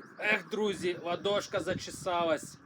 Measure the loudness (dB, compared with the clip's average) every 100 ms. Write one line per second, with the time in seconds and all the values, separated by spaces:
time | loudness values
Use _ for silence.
0 | -16 -2 2 2 0 0 0 2 0 0
1 | -2 0 2 2 2 -2 0 -2 -4 -6
2 | 0 2 4 2 0 -14